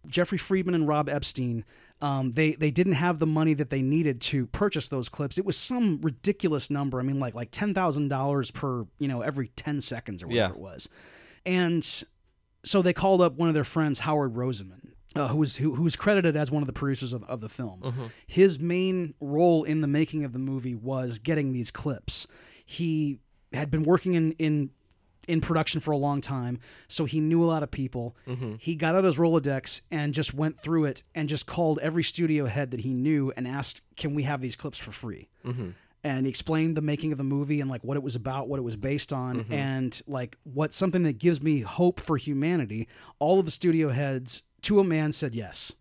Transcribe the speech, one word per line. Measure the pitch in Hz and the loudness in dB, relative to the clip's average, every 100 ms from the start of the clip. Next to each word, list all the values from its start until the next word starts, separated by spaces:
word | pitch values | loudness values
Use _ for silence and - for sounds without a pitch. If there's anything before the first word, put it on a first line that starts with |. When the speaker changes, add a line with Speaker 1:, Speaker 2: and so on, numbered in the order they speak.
| 151 | -4
Speaker 1:
Jeffrey | 151 175 185 | -2 0 -2
Friedman | - 190 180 | 0 0 2
and | 170 151 | 2 2
Rob | 151 143 | 2 0
Epstein, | 143 - - 123 117 - - - _ | -2 -4 -4 -2 -4 -8 -20 -20 _
um, | 143 135 131 | -2 0 0
they, | 120 156 | 2 2
they | 156 156 | 2 0
didn't | 135 185 | 2 4
have | 143 175 160 | 4 2 2
the | 160 | 2
money | 156 160 | 4 2
that | 147 139 | 2 0
they | 139 | 0
needed | 131 151 156 120 | 2 2 2 0
to | - 139 120 | -2 -2 -2
purchase | - 202 160 - | 0 0 0 -4
those | 135 117 | -4 -4
clips. | - 143 - | -6 -4 -2
It | 196 | -2
was | - | -2
some | - 247 220 147 | -2 2 2 2
ridiculous | 156 127 196 202 180 147 - | -2 -2 -2 0 0 0 -2
number. | 143 139 127 | -2 -2 -2
I | |
mean, | 131 139 | -2 -2
like, | 127 | -2
like, | 110 120 | -6 -8
ten | - 208 | -2 0
thousand | 190 180 143 143 | 2 0 0 0
dollars | 135 139 143 120 | 0 2 0 0
per, | - 139 123 104 _ | -4 -4 -4 -6 _
you | 143 | -2
know, | 123 | 0
every | 117 139 123 - | -2 -2 -6 -6
ten | - 143 | -4 -4
seconds | - 117 - 92 | -4 -8 -8 -10
or | 85 | 0
whatever | 117 95 | 2 2
Speaker 2:
Yeah. | |
Speaker 1:
it | - | -2
was. | 95 - - - - - - - 180 | -14 -14 -16 -18 -20 -20 -20 -10 0
And | 180 175 170 - - - _ _ _ _ _ | 2 4 2 0 -6 -10 _ _ _ _ _
so | - 202 | 2 4
they | 180 | 4
called | - 190 190 | 4 4 6
up | 175 135 | 6 4
one | 170 | 2
of | |
their | 151 | 2
friends, | 135 165 156 135 | 0 0 2 0
Howard | 156 151 135 | 0 0 0
Rosenman, | 113 127 110 95 92 - - - - | -2 -2 -4 -10 -16 -20 -20 -8 -2
uh, | 135 | 0
who | 147 | 2
was, | 143 - | 2 2
who, | 147 127 | 0 2
who | |
was | 165 - | 0 2
credited | 202 202 170 151 | 4 4 4 2
as | 143 | 0
one | 147 | 0
of | 139 | -2
the | |
producers | 117 139 131 127 | -2 -2 -2 -4
of, | 123 | -6
of | 104 123 | -6 -8
the | 110 | -8
film. | - 117 92 | -10 -10 -8
Speaker 2:
Mm-hmm. | 131 123 117 - - | -8 -6 -8 -14 -4
Speaker 1:
His | 170 190 143 | 6 6 6
main | 170 180 185 185 165 - | -2 0 0 0 -4 -6
role | 143 147 175 165 | -2 4 6 4
in | 156 156 | 2 0
the | 147 | 2
making | 147 156 156 | 2 2 -2
of | 143 | -4
the | 123 | -4
movie | 135 135 123 | -4 -4 -6
was | 120 120 131 127 110 | -6 -4 -4 -4 -6
getting | 117 156 139 | -2 0 0
these | 127 117 | -2 -4
clips. | - 151 113 - - - - - - _ | -4 -6 -6 -6 -6 -8 -16 -20 -20 _
He | - 170 156 147 131 _ _ _ | -4 -2 0 0 -4 _ _ _
had | 127 147 | -6 -2
been | 156 | 0
working | 156 180 185 | 4 4 4
in, | 175 160 | 2 2
in, | 160 156 151 139 _ _ _ _ _ - | 2 0 2 0 _ _ _ _ _ -2
in | 165 | 0
production | - 160 143 160 | 2 0 0 -2
for | 151 | 0
a | 147 | 0
long | 143 143 | 0 -2
time, | - 135 123 123 - - - | -4 -4 -4 -6 -10 -20 -10
so | - | -4
he | 147 156 | -2 0
knew | 156 165 | 2 4
a | 170 | 4
lot | 160 | 2
of | 147 | -2
people. | - 131 127 120 - - | -4 -4 -4 -8 -10 -10
Speaker 2:
Mm-hmm. | 123 123 110 | -6 -6 -6
Speaker 1:
He | 165 | -6
got | 160 165 | -2 2
out | 180 | 6
his | 190 143 | 4 6
Rolodex | 170 165 143 135 - - _ | 4 4 2 -2 -4 -6 _
and | 160 147 | -2 0
just | 135 139 | 0 -2
went | 135 156 151 | -2 -4 -4
through | 151 165 147 | 0 2 2
it | 127 - | -2 -10
and | - 151 | -6 -2
just | 151 - | -2 -4
called | - 165 151 | 0 2 2
every | 151 165 | 0 0
studio | 156 - 170 151 135 | -2 0 2 2 0
head | 120 135 | -2 -4
that | 123 | -4
he | 117 | -2
knew | 127 139 151 135 120 | 0 2 2 2 -2
and | 123 | -4
asked, | 139 131 - _ - | -4 -4 -6 _ -8
"Can | 156 | -4
we | 147 | -2
have | 135 143 | -2 -2
these | 127 - | -4 -6
clips | 147 - | -8 -10
for | - | -14
free?" | - 117 - - _ 123 | -10 -10 -10 -14 _ -8
Speaker 2:
Mm-hmm. | 123 95 95 _ _ 151 | -6 -6 -10 _ _ -4
Speaker 1:
And | 131 131 | -2 -2
he | |
explained | 127 - 160 160 156 | -2 -2 0 2 0
the | |
making | 147 147 156 | 0 -2 -2
of | 139 | -2
the | |
movie | 135 139 143 147 | -2 0 0 -2
and, | 135 | -2
like, | 123 | -4
what | 120 143 | -4 -4
it | |
was | 135 | -2
about, | 120 113 131 123 | -4 -4 -6 -4
what | 139 | -4
it | |
was | 120 107 | -4 -4
based | 131 143 - | -2 -2 -2
on, | 139 127 123 | -4 -2 -4
Speaker 2:
Mm-hmm. | 110 | -4
Speaker 1:
and, | 147 135 131 127 - - | -2 -2 -2 -2 -4 -8
like, | 135 123 - | -6 -6 -12
what, | - 135 151 | -8 -2 -2
something | - 190 180 | 0 0 2
that | 165 117 | 2 2
gives | 170 156 | 2 2
me | 156 147 | 2 2
hope | 104 - 175 - | 0 2 2 2
for | - 143 | -2 -2
humanity. | - 139 156 175 113 107 117 - - - | 0 0 2 2 0 -4 -8 -12 -20 -2
All | 147 190 | 4 4
of | 165 | 4
the | |
studio | - 175 165 151 | 0 2 4 2
heads, | 123 143 131 127 - _ _ | 0 -2 -4 -6 -10 _ _
to | - 208 | 4 4
a | |
man, | 190 156 151 | 4 2 0
said | 151 143 | -2 -4
yes. | 117 98 - - - | -4 -8 -8 -10 -12